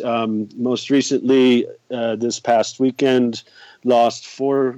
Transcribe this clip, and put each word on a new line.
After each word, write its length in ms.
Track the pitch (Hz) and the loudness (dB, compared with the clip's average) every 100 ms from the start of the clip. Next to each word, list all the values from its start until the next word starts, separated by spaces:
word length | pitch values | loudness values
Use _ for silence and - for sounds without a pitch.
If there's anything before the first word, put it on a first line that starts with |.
um, 440 | 120 117 110 107 104 - | -4 -2 -2 -4 -6 -6
most 320 | 123 120 - | -4 -4 0
recently, 800 | 139 - 135 123 131 127 120 - - - | 0 0 -2 2 4 4 2 0 -10 -10
uh, 260 | 123 117 110 | -6 -4 -2
this 240 | 120 - | -4 -4
past 400 | 123 113 - - | 0 0 0 -2
weekend, 640 | 131 123 135 127 120 113 - - - _ | -2 0 2 2 2 -2 -14 -20 -20 _
lost 440 | 123 120 117 - - | 0 2 2 -2 -12
four 460 | - 135 139 131 | -6 -2 0 -2